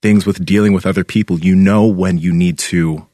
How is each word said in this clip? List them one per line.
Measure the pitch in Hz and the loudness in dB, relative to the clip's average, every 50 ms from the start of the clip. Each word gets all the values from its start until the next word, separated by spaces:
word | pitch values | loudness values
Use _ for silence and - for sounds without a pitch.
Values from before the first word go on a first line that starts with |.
| - | 0
things | 107 104 104 90 | 2 2 2 2
with | 101 98 - 90 | 0 -4 -4 -2
dealing | 78 95 104 104 104 98 | -2 0 2 2 2 2
with | 92 - | 0 0
other | 95 92 95 90 | -2 -2 -2 -4
people, | _ - 110 104 - 92 82 | _ -2 -4 -2 -2 -4 -2
you | 80 92 92 | 0 2 4
know | 95 95 98 101 107 107 | 4 4 4 4 4 2
when | 113 101 90 92 92 90 85 | 2 0 0 -2 -2 -2 -2
you | 78 90 85 | -2 -2 0
need | 85 90 90 80 - | 0 0 0 -2 -4
to | - - - 87 82 80 78 78 78 _ | -8 -4 -2 -2 -2 -2 -4 -8 -12 _